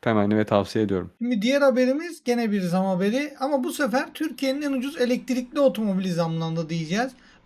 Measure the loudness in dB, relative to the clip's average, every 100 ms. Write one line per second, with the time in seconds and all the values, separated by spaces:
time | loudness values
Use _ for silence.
0 | 0 2 4 2 4 2 2 0 0 0
1 | -4 -6 -2 0 2 4 4 4 2 0
2 | -4 -6 -2 0 0 0 0 0 0 0
3 | 0 0 -4 -4 -2 0 -2 -2 0 0
4 | -2 -4 -6 -2 -2 -2 -2 -4 -4 -2
5 | 0 0 -2 -4 -2 2 2 2 0 0
6 | 0 0 0 -2 -2 -4 -4 -4 -2 -2
7 | -2 -8 -20 -16